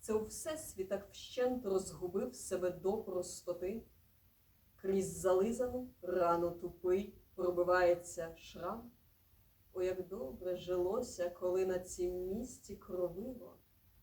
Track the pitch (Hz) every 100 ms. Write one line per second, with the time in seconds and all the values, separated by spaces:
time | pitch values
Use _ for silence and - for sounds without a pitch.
0 | - 220 214 - 320 311 - 190 190 190
1 | - - - 254 247 247 196 190 - 156
2 | 175 196 247 - - 180 180 165 190 220
3 | 202 180 175 - - 175 180 226 - -
4 | _ _ _ _ _ _ _ - 190 196
5 | 170 165 180 185 220 240 247 254 254 -
6 | 180 180 170 170 170 170 170 - 180 190
7 | 202 - - - 180 175 175 180 175 170
8 | - - 165 - - - 175 226 240 -
9 | _ _ _ _ _ _ _ 185 185 185
10 | 175 214 262 226 180 180 175 180 180 233
11 | 247 - 175 - 180 190 185 180 - -
12 | 180 180 185 220 254 - - 196 - 180
13 | 175 180 247 240 - - _ _ _ -